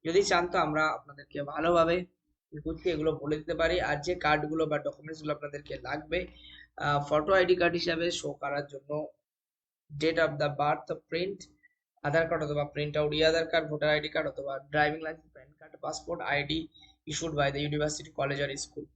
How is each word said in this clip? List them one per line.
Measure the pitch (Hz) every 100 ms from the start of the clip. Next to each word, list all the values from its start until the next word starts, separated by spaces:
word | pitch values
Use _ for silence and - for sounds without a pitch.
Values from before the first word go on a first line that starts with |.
| 160
যদি | 175
চান | 190 180 175
তো | 190
আমরা | 156 151 156
আপনাদেরকে | 117 - 143 - 143
ভালোভাবে | 143 147 165 170 165 175 180 _ _ _ _
গুছিয়ে | 151 160 165 180
এগুলো | 156 156 147
বলে | 143 151
দিতে | - 165
পারি। | 165 180
আর | 117 147
যে | 165 180
কার্ডগুলো | 151 151 151 160 156
বা | 147
ডকুমেন্টসগুলো | 143 - 156 160 151
আপনাদেরকে | 147 147 143 - 131
লাগবে, | 127 147 156 170 180 - - - - -
আহ, | 143 143 143
ফটো | 151 156
আইডি | 190 180 180
কার্ড | 170
হিসাবে | 170 175 165 175
শো | 170 147
করার | 143 143 143 143
জন্য | 139 139 151 151 _ _ _ _ _ _ _ _
date | 143 156 165
of | 156 147
the | 147 143
birth | 147 185 - 160 _
print, | 165 190 202 - _ _ _ _ _
আধার | 147 160 160
কার্ড | 165
অথবা | 147 147 143
প্রিন্ট | 147 147 147
আউট | 151
ই | 151
আধার | 160 165 160
কার্ড, | 165 151
ভোটার | 151 151
আইডি | 151 151
কার্ড | 165 147
অথবা | 135 139 135
ড্রাইভিং | 143 151 147 160
লাইসেন্স, | 160 160 _
প্যান | 143 131 _
কার্ড, | 156 -
passport, | 139 156 - 175
আইডি | 107 143 143 160 156 _ _ _ -
issued | 147 165
by | 147 139
the | 143 147
university, | 147 151 151 - -
college | 139 139
or | 139 139
school | - - -